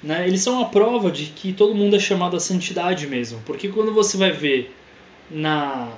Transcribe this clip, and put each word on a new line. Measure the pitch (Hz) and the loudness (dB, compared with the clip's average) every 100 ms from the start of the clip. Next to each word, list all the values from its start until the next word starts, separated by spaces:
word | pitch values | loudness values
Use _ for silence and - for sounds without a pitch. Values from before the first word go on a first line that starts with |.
| 151 | -4
Né, | 165 | -2
eles | 180 190 | 0 0
são | 247 254 | 0 0
a | 240 | 2
prova | 202 226 247 196 | 4 4 4 0
de | 147 151 | -2 -8
que | - 190 | -8 -8
todo | 185 208 | 2 4
mundo | 208 202 202 | 4 4 4
é | |
chamado | 196 190 175 175 | 2 0 0 -2
à | |
santidade | - 185 175 175 175 180 147 | 0 -2 -2 -4 -2 -2 -2
mesmo. | 127 117 117 | -4 -6 -8
Porque | 110 - 202 | -10 -8 -4
quando | 196 220 | -2 0
você | 214 208 190 | 2 2 2
vai | 190 | 0
ver | 151 147 135 123 - - - - - - | 2 0 0 -2 -12 -20 -20 -20 -20 -14
na | 156 156 151 143 135 120 | -6 -2 0 -2 -4 -8